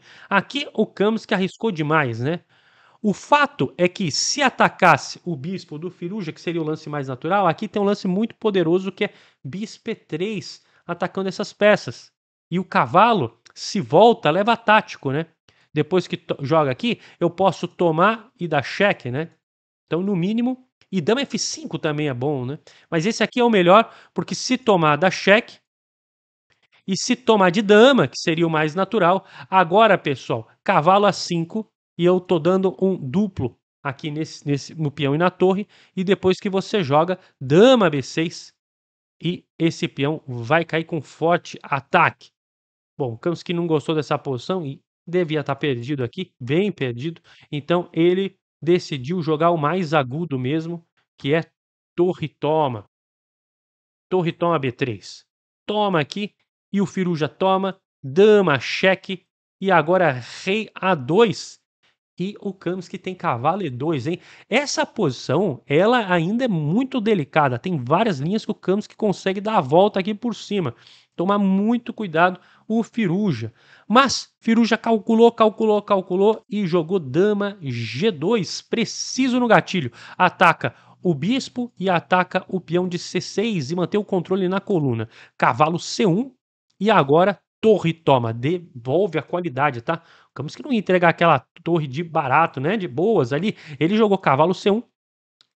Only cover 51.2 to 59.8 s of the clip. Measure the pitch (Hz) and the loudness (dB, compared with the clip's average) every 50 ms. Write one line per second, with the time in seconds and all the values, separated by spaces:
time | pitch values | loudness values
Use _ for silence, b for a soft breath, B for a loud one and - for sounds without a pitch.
51.2 | - 135 147 165 156 _ _ _ _ _ _ _ _ _ - - 175 185 160 - | -2 0 0 0 -2 _ _ _ _ _ _ _ _ _ -2 0 0 0 0 -4
52.2 | 160 139 _ - 156 147 156 160 151 131 120 104 - _ _ _ _ _ _ _ | -8 -10 _ -4 -2 0 2 2 0 0 -2 -6 -12 _ _ _ _ _ _ _
53.2 | _ _ _ _ _ _ _ _ _ _ _ _ _ _ _ _ _ - 180 185 | _ _ _ _ _ _ _ _ _ _ _ _ _ _ _ _ _ -4 -2 -2
54.2 | 165 170 - - 170 170 170 151 135 131 - - 139 127 107 90 - - - - | -2 -2 -2 -2 0 0 0 0 -2 -4 -4 -4 -6 -6 -6 -10 -12 -20 -20 -20
55.2 | _ _ _ _ _ _ _ _ - - 208 214 208 202 180 160 143 - - 202 | _ _ _ _ _ _ _ _ -10 -6 -2 -2 0 0 0 0 -2 -2 -6 -10
56.2 | 208 196 _ _ _ _ _ _ _ - - 196 196 - - 190 185 175 175 143 | -10 -10 _ _ _ _ _ _ _ -6 -2 -2 -2 -2 -2 -4 -2 -2 -2 -2
57.2 | 151 139 - - 190 190 190 190 196 190 180 _ _ _ _ _ - 131 135 180 | -4 -4 -4 -2 0 0 2 0 0 -4 -6 _ _ _ _ _ -12 -4 2 4
58.2 | 202 220 214 208 190 170 143 123 - - - - - 190 190 185 - - 190 - | 6 6 6 6 6 4 2 0 -2 -4 -4 2 2 2 2 2 -2 -10 -12 -12
59.2 | _ _ _ _ _ _ _ - 190 190 185 165 | _ _ _ _ _ _ _ -4 0 4 4 4